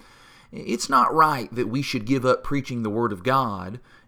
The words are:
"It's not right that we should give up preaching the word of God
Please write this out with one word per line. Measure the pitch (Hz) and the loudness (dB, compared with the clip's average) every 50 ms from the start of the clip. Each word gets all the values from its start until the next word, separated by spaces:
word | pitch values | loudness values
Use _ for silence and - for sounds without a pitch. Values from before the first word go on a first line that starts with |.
| - - - - - - - - _ _ | -18 -20 -20 -20 -20 -20 -20 -20 _ _
"It's | - - - - 226 - - - | -16 -10 -6 -4 -4 -4 0 2
not | - 127 120 - 135 | 4 4 4 4 4
right | 160 156 156 147 127 110 - 110 | 4 4 4 2 0 -4 -4 -4
that | 120 120 110 | -4 -2 -2
we | 117 143 | -2 -2
should | 135 - - 127 107 | -2 -2 -4 -4 0
give | 117 139 131 123 | 0 0 2 4
up | 127 - - - | 2 2 2 0
preaching | - 143 139 127 - 123 120 110 | -2 -2 -2 -2 -4 -4 -4 -2
the | 107 | -2
word | 104 117 120 110 104 | 0 0 0 -2 -2
of | 87 87 | -2 0
God | 127 131 135 127 110 101 92 90 92 110 127 - _ - _ _ | 2 2 2 2 0 -4 -6 -8 -10 -12 -14 -16 _ -20 _ _